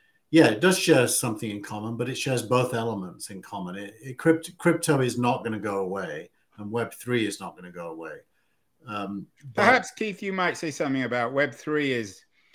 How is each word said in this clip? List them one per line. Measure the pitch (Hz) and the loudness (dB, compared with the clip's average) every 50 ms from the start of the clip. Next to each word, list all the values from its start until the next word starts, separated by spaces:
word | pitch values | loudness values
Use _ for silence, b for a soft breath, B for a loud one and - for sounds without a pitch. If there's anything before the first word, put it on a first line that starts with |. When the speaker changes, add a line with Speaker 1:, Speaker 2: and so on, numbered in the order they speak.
| b b b b b _ | b b b b b _
Speaker 1:
yeah, | - 165 151 117 | 8 8 8 8
it | 110 110 | 6 6
does | 156 185 180 180 | 4 4 4 4
share | - 175 156 131 123 117 | 6 6 6 6 6 4
something | - - - 123 110 104 - 110 | 2 0 0 -2 -4 -4 -6 -6
in | 104 104 | -6 -8
common, | 101 - 110 107 104 110 117 | -8 -8 -8 -8 -6 -6 -4
but | 113 123 127 | -4 -4 -4
it | 131 - | -4 -4
shares | - 139 131 120 | -2 -2 0 0
both | 113 101 123 127 127 123 - | 2 4 4 4 4 2 0
elements | 117 113 117 110 101 92 90 - - - - | -2 -2 -2 -4 -4 -6 -8 -12 -14 -14 -14
in | 101 95 | -14 -16
common. | 87 - - 98 92 90 90 | -14 -12 -10 -10 -8 -8 -10
It, | 98 101 98 - - - | -10 -12 -14 -16 -16 -16
it, | 135 127 - | -14 -10 2
crypt-, | - 165 165 160 - - - - | 4 4 4 4 2 -8 -10 0
crypto | - 180 165 - - - 147 135 | 2 2 2 2 2 2 2 2
is | 131 123 113 120 | 2 2 0 2
not | 123 123 117 101 95 | 2 2 2 0 -2
gonna | 113 107 104 | -4 -6 -4
go | 101 107 98 98 | -4 -2 -2 -2
away, | 95 90 95 98 92 85 73 78 78 - _ _ _ _ _ - | -2 -2 -4 -6 -6 -6 -8 -10 -12 -16 _ _ _ _ _ -14
and | 104 101 | -10 -6
Web | 107 120 117 - - | -4 -4 -4 -4 -8
three | - - 123 123 120 110 | -10 -4 -2 0 0 0
is | 101 98 - | 0 -2 -6
not | 98 87 85 | -10 -12 -14
gonna | 90 90 90 | -14 -16 -16
go | 87 87 85 85 | -14 -12 -12 -10
away. | 80 82 82 80 76 - - _ _ _ _ _ _ _ _ _ _ _ _ | -12 -12 -12 -14 -14 -16 -18 _ _ _ _ _ _ _ _ _ _ _ _
Um, | 123 107 104 101 95 101 98 90 - _ _ 151 139 120 | -8 -6 -6 -6 -6 -6 -8 -10 -12 _ _ -20 -6 0
but | - 202 | 2 4
Speaker 2:
Perhaps, | 214 262 247 - - | 4 4 2 0 -2
Keith, | - - 220 214 190 - | -8 -6 -6 -6 -6 -6
you | - 196 190 | -6 -6 -4
might | 190 185 170 139 - | -2 -2 -2 -2 -4
say | - 160 | -6 -6
something | 139 - 160 143 135 135 131 | -4 -4 -2 -2 -2 -2 -2
about | 117 120 120 117 120 135 | -2 -2 -2 -2 0 0
Web | 139 147 139 123 | 0 0 0 -2
three | - - - 151 151 147 139 | -6 -6 -2 -2 0 0 0
is | 127 120 113 101 98 - _ _ b b b b | 0 -2 -4 -6 -10 -18 _ _ b b b b